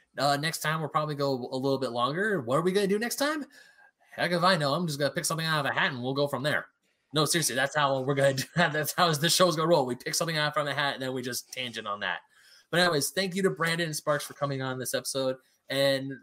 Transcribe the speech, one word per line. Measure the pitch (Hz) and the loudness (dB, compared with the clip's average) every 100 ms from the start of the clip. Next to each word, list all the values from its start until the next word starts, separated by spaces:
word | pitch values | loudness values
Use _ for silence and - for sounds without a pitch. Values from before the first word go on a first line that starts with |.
| _ - | _ 0
Uh, | 143 143 | 2 2
next | 156 - | 0 -2
time, | 151 160 | -2 -2
we'll | 147 | -2
probably | 156 151 143 | -2 -2 0
go | 139 131 120 | 0 0 -4
a | 131 | -2
little | 135 131 | 0 0
bit | 127 | 0
longer. | 120 123 160 214 185 | 0 0 0 0 -2
What | 113 139 | 0 2
are | |
we | 175 | 2
gonna | 190 196 | 2 2
do | 208 | 0
next | 233 - | -2 -2
time? | 277 311 - - - _ - _ _ | -2 -2 -6 -14 -20 _ -20 _ _
Heck | - 160 | -4 -2
if | 175 | 2
I | 180 180 | 4 4
know. | 143 | 2
I'm | 156 175 | 0 0
just | 139 | 0
gonna | 139 | -2
pick | 175 156 | 0 -2
something | 160 165 | -2 -2
out | 156 135 | 0 0
of | |
a | |
hat, | 120 180 | 0 -2
and | 131 | -2
we'll | 123 | -2
go | 135 143 | 0 0
from | 127 | 0
there. | 143 110 - _ _ _ _ | 0 -2 -4 _ _ _ _
No, | 147 147 | 0 2
seriously, | 170 147 120 | 2 0 0
that's | 139 151 | 0 2
how | 143 135 | 2 2
we're | 131 139 | 0 2
gonna | 139 | 2
do | 131 - | 2 -2
<laughs> | 165 | 0
that. | 170 | 0
That's | 151 147 - | 0 -2 2
how | 175 | 2
this | 147 165 | 2 2
show's | - 180 160 | 4 4 4
gonna | 160 | 4
roll. | 165 127 | 4 4
We | 123 | -2
pick | - 160 | -4 -2
something | 165 156 | 0 0
out | 147 | 0
from | 151 147 | 0 -2
a | |
hat, | 135 143 117 | 0 -2 -2
and | |
then | 131 | -4
we | 131 | -4
just | 123 120 - | -4 -6 -8
tangent | 127 127 113 107 | -8 -8 -6 -6
on | 104 | -4
that. | 98 87 - _ - - _ | -4 -4 -8 _ -20 -20 _
But | 165 | 0
anyways, | 180 151 135 | 2 2 0
thank | 185 190 185 | -2 -2 0
you | |
to | 190 | 0
Brandon | 151 165 165 165 | 0 0 0 -2
and | 147 | -2
Sparks | - 147 - | -2 -2 -4
for | |
coming | - 143 135 | -6 -4 -4
on | 131 131 | -4 -6
this | 123 | -4
episode. | 131 127 135 131 131 _ _ - | -4 -4 -2 -2 -2 _ _ -6
And | 135 139 135 135 135 | 0 2 2 -2 -10